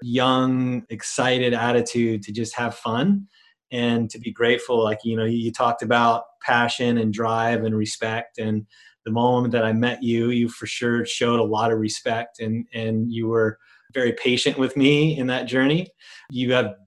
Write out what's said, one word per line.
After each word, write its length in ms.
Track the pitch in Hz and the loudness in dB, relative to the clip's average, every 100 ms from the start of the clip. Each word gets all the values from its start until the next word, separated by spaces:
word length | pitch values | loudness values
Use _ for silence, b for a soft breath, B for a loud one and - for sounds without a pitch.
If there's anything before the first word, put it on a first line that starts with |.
young, 800 | 120 127 127 131 131 127 127 123 - | -2 0 2 4 2 0 0 -4 -8
excited 640 | 110 - - 127 127 123 | -12 -6 -2 0 2 2
attitude 680 | 117 120 120 117 120 117 110 | 2 2 2 0 0 0 -2
to 100 | 101 | -6
just 200 | 107 110 - | -6 -6 -4
have 180 | 120 - | -6 -6
fun 520 | 113 117 185 202 - b b b - | -4 0 2 2 -2 b b b -10
and 380 | 123 120 117 110 | -2 0 0 -2
to 100 | 113 | -6
be 120 | 117 | -8
grateful. 520 | 113 117 120 - 117 | 0 2 2 0 0
Like, 160 | 110 107 117 | 0 0 -4
you 100 | 113 | -2
know, 80 | |
you, 140 | 113 117 | 0 -2
you 140 | 113 | -2
talked 300 | - 123 117 | 0 0 0
about 420 | 113 120 117 117 - _ | 2 4 4 2 -4 _
passion 560 | - 120 117 - 120 120 | 0 2 2 0 0 2
and 160 | 110 | 0
drive 500 | 107 113 113 117 117 | 0 0 0 0 0
and 120 | 113 107 | 0 -2
respect. 600 | 107 - 110 113 - - | -2 -4 -4 -6 -8 -8
And 260 | 110 107 107 b b b 110 | -4 -4 -6 b b b -4
the 60 | |
moment 400 | 113 123 123 127 | 2 2 2 2
that 100 | 120 | 0
I 100 | 110 | 2
met 300 | 110 120 120 | 2 0 0
you, 280 | 117 117 120 | 0 0 2
you 180 | 120 117 | 0 0
for 160 | - 110 | -4 -10
sure 400 | - 120 117 117 | -4 -2 -2 -2
showed 340 | - 120 117 | -2 2 2
a 40 | |
lot 280 | 107 110 113 | 2 0 0
of 80 | 113 | 0
respect, 600 | 107 - 123 113 120 - | -2 -4 -4 -4 -6 -8
and, 260 | 110 113 117 | -6 -6 -6
and 380 | 117 113 110 117 | -6 -2 -2 -2
you 160 | 113 113 | -2 0
were 300 | 113 110 110 b b b | 2 0 -2 b b b
very 200 | 135 120 | -2 -2
patient 440 | 113 131 127 143 135 | 0 0 2 0 0
with 180 | 127 143 | 0 2
me 420 | 135 147 156 151 | 4 4 2 0
in 100 | 127 | -2
that 160 | 127 120 | -4 -2
journey. 420 | 131 139 165 185 _ B B B | 2 2 2 -2 _ B B B
You 220 | 123 123 | -4 2
have 200 | 127 107 - | 2 2 -4